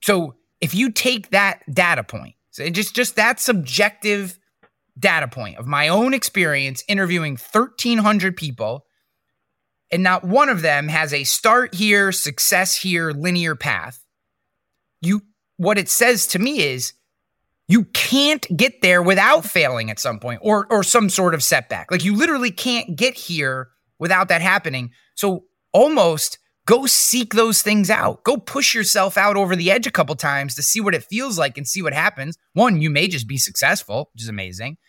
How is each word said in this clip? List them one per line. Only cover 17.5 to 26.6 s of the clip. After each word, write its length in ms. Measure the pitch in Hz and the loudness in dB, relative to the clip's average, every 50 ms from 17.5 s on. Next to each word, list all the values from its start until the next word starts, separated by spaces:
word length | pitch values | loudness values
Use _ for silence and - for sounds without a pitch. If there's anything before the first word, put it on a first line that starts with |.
| _ _ _ - | _ _ _ 2
you 160 | 185 240 202 | 2 2 2
can't 600 | - - - - - 247 277 285 294 311 277 - - 180 | 2 -2 -4 -2 0 2 2 2 2 0 -2 -4 -4 -2
get 240 | 147 240 269 - _ | 0 0 0 0 _
there 220 | - 180 180 180 175 | 2 4 4 4 4
without 420 | 180 190 190 202 233 302 320 - | 4 4 4 4 4 4 4 2
failing 460 | - - 180 151 127 127 117 113 110 | 0 0 0 2 2 0 -2 -4 -6
at 80 | 107 - | -6 -6
some 200 | - 131 113 101 | -4 -6 -6 -6
point 220 | - 123 120 - - | -6 -8 -8 -4 0
or, 240 | 214 214 202 202 - | 2 2 2 2 0
or 120 | 226 208 185 | 0 0 2
some 280 | - - 233 208 180 | 2 2 4 2 2
sort 240 | - 196 185 175 160 | 2 2 2 2 2
of 80 | 147 - | 0 0
setback. 480 | - 160 135 120 - 110 87 - - | 2 0 0 0 -2 -8 -10 -6 -4
Like, 140 | 185 165 156 | -4 -2 0
you 120 | 202 202 | 0 0
literally 340 | 214 311 330 302 262 247 233 | 2 2 2 0 0 -2 -4
can't 460 | 175 - - 254 240 233 - - 160 | -4 -4 -4 -2 -2 -4 -4 -6 -4
get 180 | 135 240 262 240 | -2 -2 -2 -2
here 540 | - - - 175 156 143 135 131 131 127 - _ _ _ _ _ - | -4 -10 -8 -6 -4 -4 -4 -4 -6 -10 -12 _ _ _ _ _ -6
without 300 | 151 170 190 185 190 185 | -2 0 2 2 2 2
that 120 | 175 165 | 0 0
happening. 520 | 170 190 190 202 - 160 131 127 123 120 - _ _ _ _ | 2 2 0 0 -2 -4 -6 -8 -8 -10 -14 _ _ _ _
So 300 | - 202 196 185 - - _ _ _ _ _ - | -4 -2 -2 -2 -4 -6 _ _ _ _ _ 4
almost 640 | 196 254 302 311 254 180 170 160 147 - - - - _ _ _ _ | 4 4 6 4 4 4 4 2 0 -4 -6 -8 -10 _ _ _ _